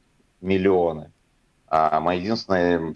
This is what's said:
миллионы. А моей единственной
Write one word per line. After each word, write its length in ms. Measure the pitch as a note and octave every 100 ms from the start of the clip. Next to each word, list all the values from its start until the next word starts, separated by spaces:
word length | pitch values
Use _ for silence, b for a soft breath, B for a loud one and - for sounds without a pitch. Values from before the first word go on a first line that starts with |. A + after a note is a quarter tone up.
| _ _ _ _
миллионы. 720 | F#2 F#2+ F#2+ F#2 E2+ D#2 D2+ _ _ _ _ _ _
А 320 | D#2+ D#2 D#2
моей 220 | E2 F2+
единственной 720 | F#2+ A2+ - F#2 F2 E2+ E2